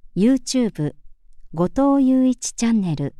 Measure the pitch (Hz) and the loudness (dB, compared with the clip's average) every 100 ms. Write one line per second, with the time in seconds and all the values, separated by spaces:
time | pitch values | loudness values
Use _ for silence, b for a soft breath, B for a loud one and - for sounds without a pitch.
0 | - 175 220 269 - 254 226 - 147 - | -10 0 2 2 0 -2 -2 -2 -6 -6
1 | - - - - - 160 180 - 277 277 | -20 -20 -20 -20 -10 -4 -2 2 2 4
2 | 262 262 254 247 - - 233 226 180 143 | 4 4 2 0 -6 -4 0 0 0 -2
3 | 139 | -6